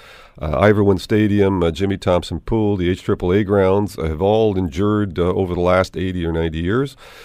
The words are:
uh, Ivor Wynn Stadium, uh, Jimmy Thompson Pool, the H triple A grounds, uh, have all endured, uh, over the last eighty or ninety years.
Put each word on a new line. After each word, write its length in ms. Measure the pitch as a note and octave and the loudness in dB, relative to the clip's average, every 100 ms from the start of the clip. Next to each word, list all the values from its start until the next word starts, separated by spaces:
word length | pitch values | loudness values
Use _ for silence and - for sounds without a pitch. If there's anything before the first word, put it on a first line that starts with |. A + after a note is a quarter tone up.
| - - - - | -20 -20 -20 -10
uh, 200 | D#2+ C#2+ | -4 2
Ivor 240 | G2+ G#2 | 4 4
Wynn 140 | G2+ F#2+ | 4 2
Stadium, 640 | - G#2+ G#2+ G2+ G2 G2 | 0 0 2 2 2 2
uh, 80 | E2+ | 0
Jimmy 260 | D#2+ G2 G2 | 0 -2 -2
Thompson 440 | - F2 E2 E2+ | 0 0 0 -8
Pool, 360 | - A2+ G#2 G2+ | -4 -2 0 0
the 140 | F2 | -2
H 120 | F#2+ | -2
triple 300 | - G2 F2+ | -2 -2 0
A 100 | F#2+ | 0
grounds, 540 | G2 G2+ F#2+ G2 G#2 - | 2 2 2 2 -2 -4
uh, 40 | |
have 180 | D#2 D#2 | -6 -2
all 380 | G2 A2 A2 F#2 | 0 2 2 0
endured, 600 | F#2 D2 G#2 G#2 G#2 - | -4 -2 0 0 -2 -2
uh, 40 | |
over 320 | F2 G2 F#2+ | -2 0 -2
the 80 | F2 | -2
last 340 | F2 F#2 F#2+ - | 2 2 0 -4
eighty 300 | F#2 F2+ E2 | -6 -4 -4
or 60 | |
ninety 260 | E2 E2 D#2+ | -2 -4 -4
years. 360 | E2+ A2+ C#3 - - - | -2 -2 -4 -8 -20 -20